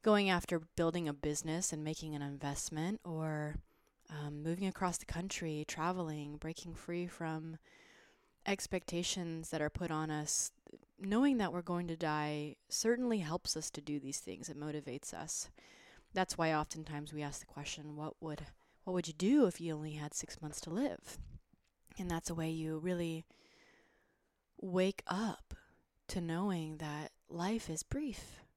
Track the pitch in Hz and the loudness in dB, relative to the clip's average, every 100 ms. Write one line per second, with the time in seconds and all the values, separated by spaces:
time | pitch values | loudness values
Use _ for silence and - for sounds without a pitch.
0 | - 208 196 180 - 170 160 - 165 175 | 8 8 8 4 4 0 0 2 4 4
1 | 160 143 147 147 160 160 185 151 151 160 | 0 0 0 0 0 0 0 -2 -2 -2
2 | 160 151 143 139 143 139 - 156 165 214 | -4 -4 -4 -4 -4 -4 -4 0 0 0
3 | 180 160 160 151 151 160 - _ _ _ | -4 -2 0 0 -2 -4 -8 _ _ _
4 | _ 151 147 147 156 175 190 180 185 175 | _ -6 -4 -4 -2 0 0 2 0 0
5 | - 170 190 - 165 151 151 - 165 185 | -4 -4 -2 -2 -2 -2 -2 0 0 2
6 | 165 151 147 147 156 165 175 165 - 175 | 0 -2 -6 -6 -6 -6 -8 -10 -4 -2
7 | 175 - 165 160 160 160 - - - - | -2 -2 -2 -2 -4 -10 -14 -20 -20 -20
8 | - _ _ _ - 196 - 185 - 170 | -20 _ _ _ -2 0 0 -2 0 -2
9 | 175 190 170 165 160 160 151 - 170 156 | 0 0 -2 -4 -2 0 0 0 0 0
10 | 156 151 151 - - _ - - - _ | 0 0 0 0 0 _ -20 -20 -20 _
11 | 190 214 285 254 190 175 170 175 175 165 | 2 6 6 6 4 0 0 0 0 0
12 | 160 151 151 151 147 - _ - 220 240 | 2 2 2 0 -4 -8 _ 0 4 4
13 | 247 220 156 175 - 160 - - 147 147 | 4 2 2 -2 0 -2 -2 -6 -4 -4
14 | 135 139 - 92 - 147 151 151 143 127 | -2 -6 -6 -8 -8 -6 -4 -4 -6 -8
15 | - 85 156 - - - - - - - | -6 -8 -6 -6 -6 -12 -20 -20 -20 -20
16 | _ 190 185 - 160 156 151 160 156 147 | _ 0 0 2 4 4 2 -4 -6 -6
17 | 147 151 147 135 - - 147 - 151 151 | -4 -4 -4 -6 -10 -10 -8 -8 -8 -6
18 | 151 - 160 147 147 - _ _ - 185 | -8 -6 -6 -6 -8 -16 _ _ 0 0
19 | 170 151 185 294 220 - 165 156 156 151 | 0 2 8 10 8 6 -4 -2 -4 -4
20 | 147 - - - 151 147 - 175 277 92 | -4 -6 -8 -8 -8 -6 -4 0 0 -2
21 | - - - - _ _ _ _ - - | -10 -12 -12 -12 _ _ _ _ -20 -6
22 | 180 170 - 165 160 160 156 156 170 180 | 0 0 0 -2 0 0 -2 0 0 2
23 | 170 160 165 - - - - - _ _ | 0 -2 -8 -20 -20 -20 -20 -20 _ _
24 | _ _ _ _ _ - 190 180 185 - | _ _ _ _ _ -10 -2 4 4 2
25 | - 185 220 - - - - _ _ _ | -2 0 0 -2 -8 -14 -14 _ _ _
26 | - 185 170 165 202 180 156 156 156 147 | -6 -4 0 0 2 0 -2 -4 -6 -4
27 | 156 _ _ 170 180 220 - 156 - 277 | -6 _ _ -2 0 0 -2 -6 -2 -2
28 | 294 208 - - - | -2 -6 -12 -18 -20